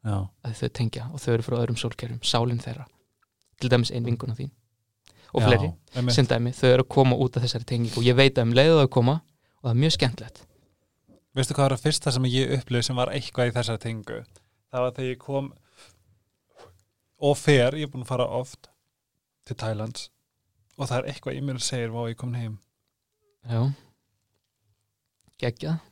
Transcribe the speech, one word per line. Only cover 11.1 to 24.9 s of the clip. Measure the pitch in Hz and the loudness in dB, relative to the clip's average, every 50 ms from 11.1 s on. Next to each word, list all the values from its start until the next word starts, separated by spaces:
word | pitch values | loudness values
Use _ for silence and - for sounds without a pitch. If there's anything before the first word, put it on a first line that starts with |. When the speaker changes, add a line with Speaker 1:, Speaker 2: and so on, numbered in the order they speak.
| - _ _ _ _ | -20 _ _ _ _
Speaker 1:
Veistu | 135 131 - 143 - | -2 -2 -2 2 2
hvað | 139 | 2
var | 135 135 | 2 2
það | 120 - | 0 0
fyrsta | 151 156 - - 147 131 | -2 -2 0 0 0 0
sem | 123 131 127 | 0 0 2
ég | 120 131 135 123 131 131 | 2 2 2 2 0 -2
upplifði | 120 - 123 120 117 | -2 -2 -2 0 0
sem | - 131 | 0 0
var | 123 127 - | -2 -2 -2
eitthvað | - 135 123 - - - 123 120 | -2 -6 -8 -8 -2 0 0 0
í | 120 | 0
þessari | 123 120 104 113 110 | -2 -2 -2 -4 -6
tengingu? | - 117 113 110 104 - 113 110 117 _ _ - _ _ _ _ _ _ | -6 -8 -10 -10 -10 -10 -12 -12 -12 _ _ -20 _ _ _ _ _ _
Það | - 127 123 | -4 -4 -4
var | 127 | -4
þegar | 123 - 131 127 | -4 -4 -6 -6
ég | 127 127 | -6 -8
kom | - - 139 135 139 135 - _ _ _ _ _ - - _ _ _ _ _ _ _ _ _ _ _ _ _ _ - - _ _ _ _ _ _ _ _ _ _ | -10 -6 -6 -6 -6 -6 -12 _ _ _ _ _ -20 -20 _ _ _ _ _ _ _ _ _ _ _ _ _ _ -20 -20 _ _ _ _ _ _ _ _ _ _
og | - 143 143 - | 0 0 0 2
fer, | - - 147 131 120 127 143 | 4 4 6 6 6 4 0
ég | 156 151 | -2 -8
er | 139 | -8
búin | - 120 - | -8 -12 -8
að | - 131 | -6 -2
fara | 120 123 - | -2 -2 -2
oft | - 123 127 - - _ _ - _ _ _ _ _ _ _ _ _ _ _ _ _ _ _ - | -2 -6 -8 -8 -14 _ _ -20 _ _ _ _ _ _ _ _ _ _ _ _ _ _ _ -14
til | 123 - | -12 -8
Thailands | - 110 110 104 110 113 120 - - - _ _ _ _ _ _ _ _ _ _ _ _ _ - | -6 -6 -4 -4 -6 -8 -10 -12 -16 -16 _ _ _ _ _ _ _ _ _ _ _ _ _ -10
og | 139 131 | -6 -4
það | 127 123 | -4 -4
er | - - | -4 -6
eitthvað | 139 - - 131 131 | -10 -10 -10 -8 -8
í | 135 139 | -6 -6
mér | 139 131 127 | -6 -6 -4
að | - | -6
segja, | - - 127 117 113 | -6 -4 -4 -6 -6
„Vá, | 113 117 120 117 | -6 -6 -6 -6
ég | 117 | -6
komin | _ - 127 120 123 | _ -8 -8 -6 -6
heim.“ | 117 113 107 104 _ _ _ _ _ _ _ _ _ _ _ _ _ _ _ _ _ 123 | -6 -8 -10 -12 _ _ _ _ _ _ _ _ _ _ _ _ _ _ _ _ _ -4
Speaker 2:
Já. | 117 113 120 139 139 - _ _ _ _ _ _ _ _ _ _ _ _ _ _ _ _ _ _ _ _ _ _ | -2 0 0 0 -2 -4 _ _ _ _ _ _ _ _ _ _ _ _ _ _ _ _ _ _ _ _ _ _